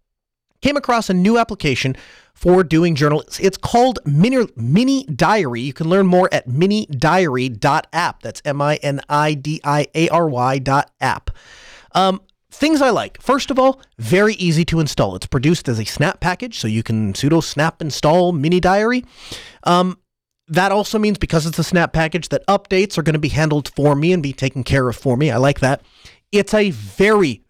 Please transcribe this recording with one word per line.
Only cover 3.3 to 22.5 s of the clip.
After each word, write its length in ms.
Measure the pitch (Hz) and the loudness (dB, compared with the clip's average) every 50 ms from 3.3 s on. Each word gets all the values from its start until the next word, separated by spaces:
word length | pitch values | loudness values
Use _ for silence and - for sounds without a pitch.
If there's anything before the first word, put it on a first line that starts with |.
| - - | -6 -2
it's 180 | 180 190 185 | -2 -2 -2
called 420 | - - - - 233 247 262 220 - - | -2 -6 0 2 4 4 2 0 -2 -4
Mini, 420 | 147 143 147 185 254 269 254 214 - - | 0 2 4 4 4 4 0 0 -2 -4
Mini 480 | - 113 120 147 208 254 262 277 262 262 | -6 -2 0 2 2 2 2 0 -2 -4
Diary. 560 | - 143 113 170 180 214 220 170 127 120 117 | -6 -4 0 2 2 2 0 0 -2 -4 -6
You 100 | 127 143 | -6 -8
can 160 | 131 - 160 | -8 -6 -2
learn 200 | 160 180 196 196 | 0 2 2 4
more 220 | 185 180 180 185 180 | 4 4 4 4 2
at 160 | - 143 - | 0 -2 -4
mini 400 | 127 123 147 175 196 208 214 214 | -2 -2 0 0 2 0 -2 -4
diary 600 | - 147 120 165 156 170 190 185 151 127 127 127 | -6 -4 -2 0 2 2 2 2 0 0 -2 -4
dot 380 | 131 117 104 - 143 143 156 - _ - | -4 -6 -2 0 0 0 0 -2 _ -4
app. 300 | 165 175 143 - - - | -4 -4 -4 -6 -8 -14
That's 180 | 117 - - - | -14 -14 -8 -8
M 160 | 151 135 143 | -6 -4 -2
I 180 | 143 147 151 | -2 -2 -2
N 220 | 147 - 147 139 139 - | -2 -4 -6 -6 -6 -6
I 280 | - 147 147 151 156 151 | -2 0 0 0 0 -2
D 260 | 139 135 151 156 - - | -4 -6 -8 -8 -6 -4
I 220 | 143 143 147 147 - - | -2 -2 -2 -2 -2 -2
A 160 | 160 165 - | -2 0 2
R 180 | 156 170 170 | 2 0 0
Y 300 | 156 127 120 123 131 135 | 0 0 0 0 0 -2
dot 320 | 143 127 139 135 143 - - _ _ | -2 -2 0 0 0 0 -2 _ _
app. 300 | 135 127 - - - - - - - - - - - - - - - _ - | -4 -2 -2 -4 -6 -10 -10 -10 -18 -20 -20 -20 -20 -20 -20 -20 -20 _ 0
Um, 300 | 175 190 190 190 196 - _ _ _ _ _ | 2 2 2 0 -2 -10 _ _ _ _ _
things 320 | - - 277 311 320 269 | -6 -2 0 0 2 4
I 80 | 285 254 | 2 2
like. 320 | 202 139 104 98 - - | 2 0 -4 -6 -12 -8
First 300 | - - 262 269 - - | -2 0 0 0 0 -2
of 80 | 262 262 | 0 2
all, 200 | 254 262 262 - _ _ _ - | 2 2 2 0 _ _ _ -12
very 340 | 117 110 151 190 208 214 214 | -2 0 2 4 4 2 2
easy 320 | - 180 170 156 160 170 | 0 0 0 2 2 0
to 140 | - 165 165 | 2 0 0
install. 360 | 156 139 - - 135 98 92 | 0 0 0 -2 -2 -2 -2
It's 120 | 95 - | -8 -8
produced 420 | - - 135 120 156 175 - - 139 | -4 -4 0 2 2 0 0 -2 -4
as 80 | 117 | -2
a 80 | 110 107 | -2 -4
snap 360 | - - - 143 185 - - | -6 -4 -2 -2 -2 -2 -2
package, 360 | 139 175 180 - 247 247 - | -4 -4 -4 -4 -8 -12 -10
so 100 | - - | -6 -6
you 140 | 110 110 113 | -4 -2 -2
can 320 | 110 - 113 110 110 98 95 | -2 -2 -2 -2 -2 -4 -4
sudo 300 | - - 143 165 165 156 | -2 0 2 2 2 0
snap 360 | - - 143 151 165 - _ | -2 -4 -2 -2 -2 -4 _
install 520 | 165 151 - - - 147 160 185 180 180 | -10 -8 -6 -2 0 2 2 2 2 2
Mini 280 | 175 143 135 170 180 180 | 0 0 0 0 0 2
Diary. 460 | 170 180 190 202 214 226 247 254 - - _ - - - - - - - - _ - | 2 2 2 2 0 0 -2 -4 -6 -8 _ -20 -20 -18 -18 -18 -18 -20 -20 _ -2
Um, 360 | - 175 180 180 185 - - _ _ _ _ _ _ _ _ _ | 0 2 2 2 0 -4 -10 _ _ _ _ _ _ _ _ _
that 240 | - 156 175 190 196 | -4 -2 0 0 2
also 260 | 196 214 202 - - | 0 0 -2 -2 -2
means 220 | 220 214 208 202 - | 0 0 0 0 -2
because 260 | - - - 165 151 | -2 -2 0 -2 -2
it's 140 | 165 156 - | -2 -4 -4
a 40 | 160 | -2
snap 300 | - 180 175 165 - - | 0 2 0 0 2 0
package 360 | 160 160 160 - 170 151 - | -2 -2 0 -2 -6 -6 -4
that 160 | 147 139 - | -6 -2 0
updates 500 | - | 0